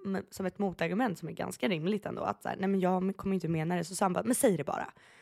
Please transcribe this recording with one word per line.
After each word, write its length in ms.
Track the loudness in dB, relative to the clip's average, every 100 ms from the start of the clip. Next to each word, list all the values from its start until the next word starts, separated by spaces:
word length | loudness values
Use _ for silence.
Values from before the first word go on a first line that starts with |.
| -4
m-, 200 | -4 -4
som 160 | -4 -4
ett 140 | 0
motargument 600 | 0 0 0 2 0 0
som 100 | -6
är 40 |
ganska 340 | -6 -6 -2 0
rimligt 380 | 0 0 -2 -2
ändå, 160 | -4
att 200 | -2 -2
så 80 | -4
här, 60 | -2
"Nej 140 | 0
men 100 | 2
jag 380 | 4 2 0 -2
kommer 160 | -2
inte 140 | -2 0
mena 280 | 0 0 -2
det", 80 |
så 120 | -2 0
sa 100 | 2
han 80 |
bara, 100 | 2
"Men 120 | 0 4
säg 220 | 4 4
det 60 |
bara." 300 | 0 -4 -6 -10 -20 -20